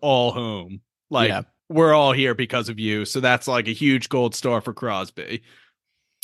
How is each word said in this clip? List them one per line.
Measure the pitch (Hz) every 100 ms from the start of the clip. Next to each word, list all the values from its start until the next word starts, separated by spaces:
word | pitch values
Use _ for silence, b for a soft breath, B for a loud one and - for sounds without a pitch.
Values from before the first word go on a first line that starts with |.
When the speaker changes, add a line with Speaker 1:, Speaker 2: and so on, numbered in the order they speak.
Speaker 1:
all | 147 131 120
home. | 120 117 104 90 98 _ _ _
Like, | 139 113
Speaker 2:
Yeah. | 98 - _ _
Speaker 1:
we're | 160 160
all | 151 143
here | 135 131
because | 113 120 127 113
of | 107
you." | 110 107 104
So | 135
that's, | 127 123 -
like, | 123 113
a |
huge | 113 147 131 120
gold | 135 120
star | - 131 117
for | 120
Crosby. | 107 123 98 95 - - 117 b b b b _ _ _ _